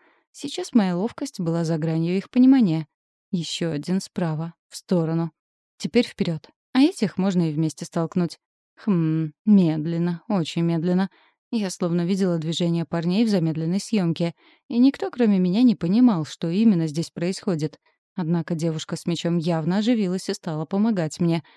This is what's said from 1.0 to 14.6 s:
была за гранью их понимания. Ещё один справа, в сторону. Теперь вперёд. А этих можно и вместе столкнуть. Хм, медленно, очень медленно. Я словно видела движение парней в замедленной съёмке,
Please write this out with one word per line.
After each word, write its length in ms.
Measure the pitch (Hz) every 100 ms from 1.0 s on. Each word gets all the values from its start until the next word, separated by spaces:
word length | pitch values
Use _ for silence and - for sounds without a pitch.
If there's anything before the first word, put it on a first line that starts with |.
| 220 - 277 -
была 260 | 165 165 165
за 120 | 165
гранью 400 | 160 160 165 185
их 140 | -
понимания. 560 | 254 254 269 208 160 156 _ _ _ _
Ещё 420 | 180 156 - 170
один 280 | 151 147 185
справа, 540 | - - 170 151 165 - _
в 80 | -
сторону. 560 | - 180 160 165 165 - _ _ _ _
Теперь 300 | - 233 254
вперёд. 420 | - 185 160 - _ _
А 80 | 254
этих 380 | 294 381 185 -
можно 320 | 190 180 165
и 20 |
вместе 320 | 151 160 - 170
столкнуть. 540 | 175 165 - 170 - _ _ _ _ -
Хм, 480 | 180 160 160 156 - -
медленно, 760 | 202 170 156 151 170 175 170 -
очень 340 | 202 156 -
медленно. 480 | 170 170 170 180 190 - _ _ _
Я 180 | 240 202
словно 360 | - 175 175 170
видела 320 | 196 190 170
движение 460 | 160 165 175 170 165
парней 400 | 170 170 185 233
в 40 |
замедленной 520 | 202 160 160 160 190
съёмке, 540 | - 214 170 165 170 - _ _